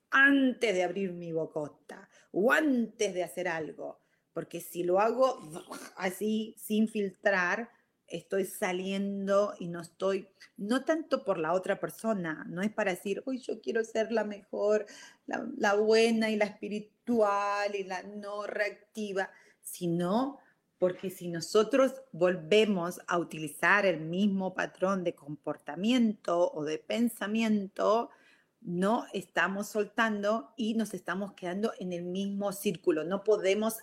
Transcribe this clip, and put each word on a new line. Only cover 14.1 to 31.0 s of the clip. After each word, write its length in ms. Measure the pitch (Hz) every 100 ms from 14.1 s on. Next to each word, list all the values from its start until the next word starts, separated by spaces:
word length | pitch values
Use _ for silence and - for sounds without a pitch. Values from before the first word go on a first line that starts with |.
la 140 | 233
mejor, 600 | 208 202 - - 202 214 208 - - - -
la, 220 | - - -
la 180 | 214
buena 540 | 202 214 220 226 226 220
y 80 | 214
la 100 | 208
espiritual 1300 | 202 202 208 208 _ - 240 208 202 202 202 202
y 100 | 202
la 180 | 190 185
no 440 | 196 208 202 208 202
reactiva", 840 | 214 208 196 _ - 208 190 190 - _ _
sino 760 | - - 175 170 175 214 269 - _ _ _ _
porque 320 | 180 180 190
si 180 | - 175
nosotros 760 | 170 165 214 214 262 262 262 -
volvemos 880 | 160 180 180 156 208 214 190 170 180 -
a 120 | 175
utilizar 680 | 165 156 156 - 175 196 196
el 140 | 156
mismo 540 | 160 180 208 190 185
patrón 500 | 185 170 - 185 196
de 100 | 175
comportamiento 1400 | - 143 151 - 151 - 151 214 254 226 208 - 170 175
o 120 | 156
de 140 | 151 156
pensamiento, 1300 | - 214 240 - 202 220 226 214 196 - 196 220 277 - _ _ _ _
no 420 | - 175 190 247 277
estamos 560 | 202 - - 175 196 202
soltando 840 | 220 202 - 226 208 202 226 - -
y 180 | 220
nos 200 | 226 214
estamos 400 | 185